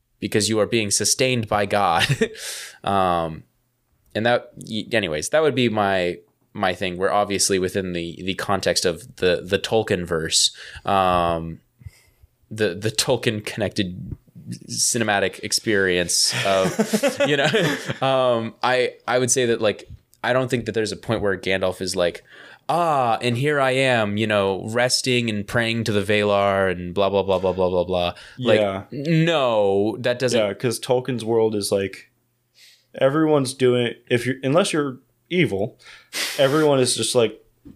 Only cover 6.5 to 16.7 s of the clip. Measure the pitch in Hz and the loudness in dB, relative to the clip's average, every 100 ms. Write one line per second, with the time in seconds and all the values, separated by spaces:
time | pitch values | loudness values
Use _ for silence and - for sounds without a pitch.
6.5 | - 95 90 92 87 95 104 101 95 - | -4 -2 -2 -4 -2 0 0 0 0 0
7.5 | 95 92 101 92 87 85 78 92 90 - | 0 0 -2 -4 -4 -6 -8 -8 -6 -2
8.5 | 98 92 85 92 80 - - 92 85 90 | 0 0 0 0 -4 -10 -2 0 0 0
9.5 | 98 - 113 107 95 85 82 80 - - | -2 0 0 0 -2 -2 -4 -2 0 0
10.5 | - - - - 98 92 90 85 82 82 | -4 -18 -10 0 2 4 2 2 -2 -6
11.5 | 80 _ _ - - _ _ - _ - | -12 _ _ -20 -20 _ _ -20 _ -12
12.5 | 107 104 90 107 - - 120 123 107 - | -2 -2 -2 -4 -2 0 0 0 -4 -6
13.5 | - 95 - 92 90 - - _ - - | -4 -4 -2 -4 -6 -12 -14 _ -20 -14
14.5 | 120 - 117 - 120 107 101 95 - 104 | -14 -10 -4 -2 0 0 2 0 -4 -6
15.5 | - - 101 95 90 87 - - 123 98 | -4 0 2 4 2 2 0 0 0 2
16.5 | 95 92 | 2 2